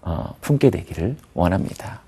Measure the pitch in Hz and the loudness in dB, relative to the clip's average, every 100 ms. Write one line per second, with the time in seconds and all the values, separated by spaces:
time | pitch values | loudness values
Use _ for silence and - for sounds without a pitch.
0 | - 82 - - - 143 139 - - - | -6 -6 -6 -10 0 4 4 4 -6 -4
1 | 85 147 - - 87 95 71 - - - | -4 -4 -12 0 2 2 -2 -8 -14 -16